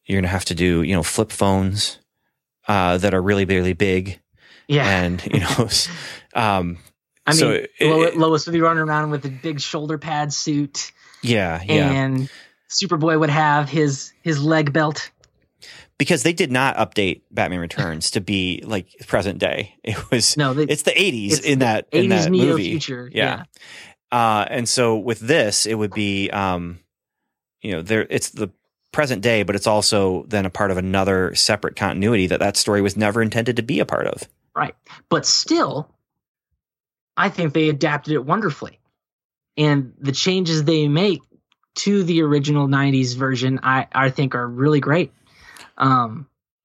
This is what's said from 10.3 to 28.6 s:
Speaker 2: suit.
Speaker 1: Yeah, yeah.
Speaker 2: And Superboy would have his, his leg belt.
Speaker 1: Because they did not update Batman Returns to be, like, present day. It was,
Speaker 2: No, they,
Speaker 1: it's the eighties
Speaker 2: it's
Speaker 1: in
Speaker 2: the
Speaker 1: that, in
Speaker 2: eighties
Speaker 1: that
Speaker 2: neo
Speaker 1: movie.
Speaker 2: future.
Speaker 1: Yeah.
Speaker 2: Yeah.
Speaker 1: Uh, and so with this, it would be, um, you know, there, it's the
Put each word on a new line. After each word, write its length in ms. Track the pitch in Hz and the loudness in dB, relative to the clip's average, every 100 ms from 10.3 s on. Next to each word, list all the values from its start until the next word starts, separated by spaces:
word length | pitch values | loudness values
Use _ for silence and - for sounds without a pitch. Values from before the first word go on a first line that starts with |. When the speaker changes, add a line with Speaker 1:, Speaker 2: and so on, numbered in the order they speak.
Speaker 2:
suit. 580 | - - 147 147 - - _ - - | -4 -2 -2 -2 -6 -12 _ -20 -10
Speaker 1:
Yeah, 400 | 117 113 92 80 | 0 0 0 -4
yeah. 260 | 92 151 143 | 0 2 2
Speaker 2:
And 360 | 135 135 131 135 - - _ _ | 0 0 -2 -4 -10 -20 _ _
Superboy 520 | - 196 165 165 160 | -6 -2 0 2 2
would 100 | 156 | 2
have 380 | 147 151 147 143 | 2 4 2 2
his, 440 | 151 151 135 - _ | 0 0 0 -8 _
his 200 | 165 151 | -4 0
leg 300 | 147 160 147 | 2 2 2
belt. 380 | 139 151 151 - _ _ _ _ _ - - - _ | 0 -2 -4 -12 _ _ _ _ _ -20 -20 -20 _
Speaker 1:
Because 240 | - 170 | 0 2
they 100 | 165 | 2
did 180 | 170 170 | 0 0
not 240 | 127 135 - | 2 0 0
update 460 | 104 - 98 76 _ | -2 0 -2 -2 _
Batman 280 | 98 92 87 | -4 -4 -4
Returns 500 | 85 - 90 78 - | -6 -6 -6 -4 -4
to 80 | 113 | -4
be, 420 | 92 98 90 87 | -2 -2 -2 -4
like, 240 | 98 107 - _ - | -6 -6 -6 _ -4
present 320 | 113 98 92 | -2 -2 -2
day. 360 | 95 - - _ | -2 -2 -8 _
It 260 | - 110 - | -8 -8 -2
was, 260 | 123 - - | 0 0 0
Speaker 2:
No, 160 | 143 | 0
they, 100 | 131 | 0
Speaker 1:
it's 180 | 147 151 | -2 0
the 180 | - 165 | 0 2
eighties 380 | 196 123 101 151 | 0 0 -2 -2
Speaker 2:
it's 80 | - | 2
Speaker 1:
in 120 | 135 | 2
Speaker 2:
the 40 | |
Speaker 1:
that, 240 | 127 107 - | 2 0 0
in 120 | 160 185 | 0 2
Speaker 2:
eighties 120 | - | 2
Speaker 1:
that 60 | 160 | 2
Speaker 2:
neo 140 | 185 - | 4 4
Speaker 1:
movie. 240 | - 98 | 2 -2
Speaker 2:
future. 400 | 160 143 123 123 | -4 -6 -10 -6
Speaker 1:
Yeah. 320 | 110 107 - - _ - - - _ _ | -2 -2 -2 -10 _ -20 -20 -20 _ _
Speaker 2:
Yeah. 60 | 123 113 107 | 2 2 2
Speaker 1:
Uh, 60 | 101 | 0
and 200 | 139 117 | -2 -2
so 280 | - 120 110 | 2 2 2
with 220 | 95 113 | 0 -6
this, 460 | 113 160 110 - 107 | 0 2 2 0 -2
it 80 | |
would 180 | 110 104 | -2 -2
be, 380 | 107 104 98 98 | -2 -2 0 -2
um, 480 | 101 95 90 87 87 _ _ _ _ _ _ _ _ | -2 -2 -2 -6 -12 _ _ _ _ _ _ _ _
you 100 | 110 | -6
know, 100 | 92 | -6
there, 240 | 87 110 - | -2 -2 0
it's 220 | 131 - | -4 -6
the 180 | 117 101 _ | -8 -8 _